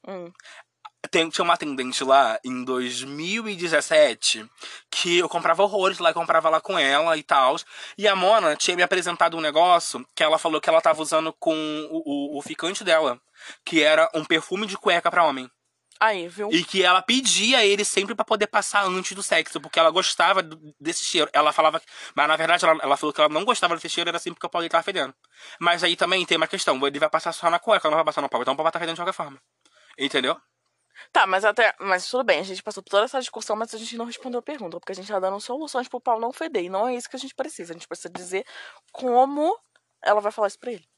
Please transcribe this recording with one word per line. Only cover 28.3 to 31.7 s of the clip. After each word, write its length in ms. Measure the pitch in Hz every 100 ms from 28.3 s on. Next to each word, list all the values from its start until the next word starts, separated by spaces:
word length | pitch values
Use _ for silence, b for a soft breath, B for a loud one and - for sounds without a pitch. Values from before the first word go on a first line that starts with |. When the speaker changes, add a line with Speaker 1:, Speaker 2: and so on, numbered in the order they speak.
| 120
Speaker 2:
então 140 | 123
o 20 | 139
pau 80 |
vai 80 | 160
tá 60 | 165
fedendo 140 | 165 165
de 40 |
qualquer 120 | 175
forma. 260 | 190 156 135 _ _ _ b b -
Entendeu? 380 | 135 139 127 165 _ _ _ _ _ B B
Speaker 1:
Tá, 120 | - 285
mas 180 | 285
até, 280 | 311 269 220